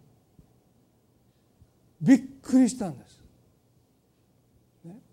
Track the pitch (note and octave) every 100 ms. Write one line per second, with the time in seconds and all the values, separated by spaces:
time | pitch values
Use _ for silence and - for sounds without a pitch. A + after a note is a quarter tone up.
0 | - - _ - - _ _ _ _ _
1 | _ _ _ _ _ _ - _ - -
2 | D#3+ C4+ - - - C4 B3+ - F#3+ B2
3 | - - - - _ _ _ _ _ _
4 | _ _ _ _ _ - _ _ E3+ A3+
5 | -